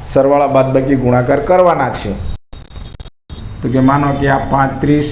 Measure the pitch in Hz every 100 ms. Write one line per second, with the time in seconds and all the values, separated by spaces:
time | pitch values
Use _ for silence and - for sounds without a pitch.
0 | - 139 135 143 139 135 131 135 135 135
1 | 123 123 123 139 165 180 175 151 123 -
2 | 107 95 - - - - - - - -
3 | - _ - - - - 123 131 131 143
4 | 143 139 139 135 139 135 135 - 139 147
5 | 147